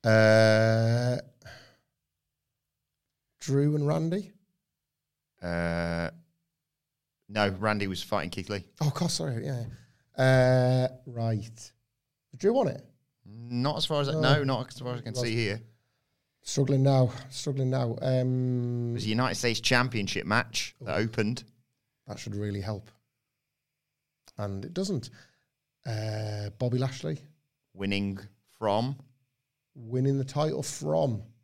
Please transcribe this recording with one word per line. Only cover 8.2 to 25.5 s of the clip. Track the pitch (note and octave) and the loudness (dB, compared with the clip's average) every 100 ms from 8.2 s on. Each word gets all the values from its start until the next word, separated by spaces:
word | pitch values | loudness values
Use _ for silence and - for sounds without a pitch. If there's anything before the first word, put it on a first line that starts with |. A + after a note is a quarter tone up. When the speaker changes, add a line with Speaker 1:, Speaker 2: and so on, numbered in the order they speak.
| E2 | -2
Speaker 2:
Keith | F#2+ F2+ | -6 -6
Lee. | G2+ - _ | -8 -8 _
Speaker 1:
Oh, | D3+ | -2
of | |
course, | - E3+ | -2 -4
sorry, | - D#3 A2+ | -2 -4 -6
yeah. | C#3 B2 A2+ - - _ _ - | -6 -6 -8 -14 -20 _ _ 2
Uh, | C3 C3 B2+ B2+ B2+ B2+ B2+ - | 4 6 6 6 4 2 0 -4
right. | - A#2+ A#2 G#2+ - - - _ _ _ _ _ _ | -12 -4 -2 -2 -6 -16 -20 _ _ _ _ _ _
Drew | C3 G3 | -2 2
won | B3+ F#3+ | 2 0
it? | - - _ _ _ | -4 -14 _ _ _
Speaker 2:
Not | - A2 A#2+ A#2+ C#3 D3+ | -20 -18 -6 -2 0 0
as | |
far | - D3 | 0 0
as | C#3 | 0
I, | |
Speaker 1:
No. | - | 2
Speaker 2:
no, | B2+ C#3 | 4 6
not | C3+ B2 - | 4 0 -4
as | - | -10
far | B2 | -8
as | B2 | -8
I | |
can | A#2 | -6
Speaker 1:
Lost. | A2 | -4
Speaker 2:
see | A#2+ | 0
here. | A#2 G#2+ A2 A2+ _ _ _ _ _ _ _ | 0 0 -2 -8 _ _ _ _ _ _ _
Speaker 1:
Struggling | - - C3+ C3+ | -6 -2 2 4
now, | C3+ C3+ B2 - - | 4 4 4 0 -12
struggling | - - C3+ C3 | -10 -6 -4 -2
now. | C3 A#2+ A#2 | 0 -2 -2
Um, | C3 B2+ B2+ B2+ B2+ B2 A#2+ A#2+ A#2+ | 0 0 0 0 0 -2 -2 -4 -4
Speaker 2:
It | |
was | A#2 | -4
a | A2 | -2
United | A2 B2+ | 0 0
States | G2 A#2+ A2+ | 0 0 0
Championship | - B2 B2+ A2+ G2 G2 | 2 2 2 -2 -4 -4
match | F2 A2 - - - _ | 0 0 0 -6 -8 _
that | A2 D#2+ | -4 -2
Speaker 1:
Oh. | |
Speaker 2:
opened. | A2+ A2+ G#2+ A#2+ - _ _ _ _ _ - | -2 -2 -2 -4 -12 _ _ _ _ _ -14
Speaker 1:
That | G#2 | -12
should | - | -8
really | G2+ G#2 G2+ | -6 -6 -6
help. | F#2 G#2 - _ _ _ _ _ _ _ _ _ _ _ _ _ _ - | -6 -8 -10 _ _ _ _ _ _ _ _ _ _ _ _ _ _ -8
And | G2+ G2 | -6 -6
it | G2 | -8
doesn't. | F3 F#3+ D#3 - - - _ _ | -6 -4 -4 -6 -20 -20 _ _